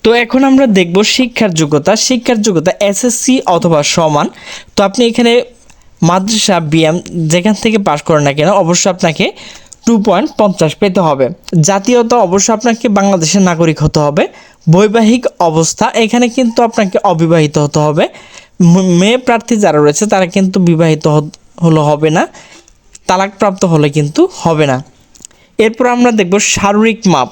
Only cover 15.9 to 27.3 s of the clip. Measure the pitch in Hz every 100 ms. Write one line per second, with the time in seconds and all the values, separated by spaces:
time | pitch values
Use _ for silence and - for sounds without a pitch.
15.9 | 220 226 240 247 240 240 226 233 233 196
16.9 | 214 202 160 165 165 147 151 143 156 151
17.9 | 147 285 - - - - _ 170 180 185
18.9 | 170 196 254 254 233 226 226 190 151 147
19.9 | 147 214 202 180 196 190 190 175 160 165
20.9 | 156 156 151 151 - _ - 170 156 151
21.9 | 147 156 165 330 - - - _ _ _
22.9 | - - 185 196 208 214 185 190 160 147
23.9 | 147 147 165 370 - - 156 143 127 -
24.9 | _ _ - - _ _ - 220 226 247
25.9 | 247 247 220 175 202 - - 202 208 226
26.9 | 226 196 147 123